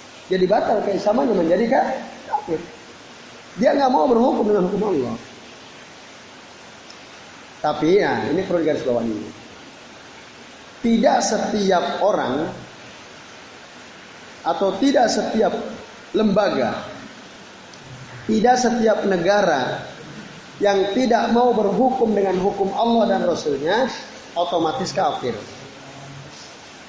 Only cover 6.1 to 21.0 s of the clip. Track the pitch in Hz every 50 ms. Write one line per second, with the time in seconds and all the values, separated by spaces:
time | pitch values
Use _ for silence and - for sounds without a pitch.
6.1 | - - - - - - - - - - - - - - - - - - - -
7.1 | - - - - - - - - - - - 151 147 - 156 156 185 208 175 143
8.1 | 123 113 110 117 147 185 185 190 175 175 160 156 143 - - 131 120 120 117 117
9.1 | 107 104 - - - - - - - - - - - - - - - - - -
10.1 | - - - - - - - - - - - - - - - 233 226 202 226 -
11.1 | 269 247 - - 233 208 214 - - 208 202 190 185 175 165 - 135 135 165 202
12.1 | 196 156 131 123 127 147 165 - - - - - - - - - - - - -
13.1 | - - - - - - - - - - - - - - - - - - - -
14.1 | - - - - - - - 160 170 - 196 196 185 - 269 277 277 - 240 -
15.1 | - 220 - - - 220 202 175 - - - - - - - - - - - -
16.1 | - 214 220 208 185 202 202 170 147 135 120 107 - - - - - - - -
17.1 | - - - - - - - - - - - - - - - - - - - -
18.1 | - - - - 220 220 196 240 254 254 247 226 233 233 220 220 202 - - 202
19.1 | 190 175 165 185 202 208 190 180 151 135 123 120 - - - - - - - -
20.1 | - - - - - - - - - - 202 202 202 196 349 311 - 254